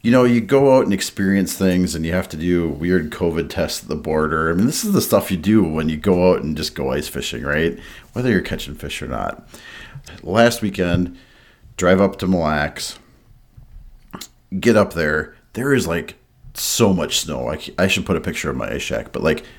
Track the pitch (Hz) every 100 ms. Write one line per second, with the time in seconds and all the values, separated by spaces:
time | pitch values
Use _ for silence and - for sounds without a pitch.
0 | 113 127 123 120 98 139 139 131 107 95
1 | - - 95 98 92 - 95 90 92 82
2 | 82 90 95 80 87 87 82 71 87 90
3 | 78 - 87 80 78 - 78 - - 76
4 | 78 78 78 80 80 85 117 165 220 180
5 | - 104 - 90 85 110 85 78 78 78
6 | 101 87 90 87 76 76 76 - 67 69
7 | 69 69 - 60 67 76 82 - - -
8 | - 113 123 98 78 80 71 73 76 -
9 | - 58 50 - - - - - - -
10 | - - - 101 117 113 104 95 87 87
11 | 87 - - _ _ _ - - 90 92
12 | 98 - 92 92 78 76 73 - - -
13 | _ _ _ - _ - - - - -
14 | - - - _ _ 95 120 107 98 85
15 | 78 78 - - _ - 135 131 80 85
16 | - - _ _ - - - - 107 90
17 | 71 - 85 67 62 76 - - 95 -
18 | - 85 98 78 76 64 52 67 - 55
19 | - - 113 117 -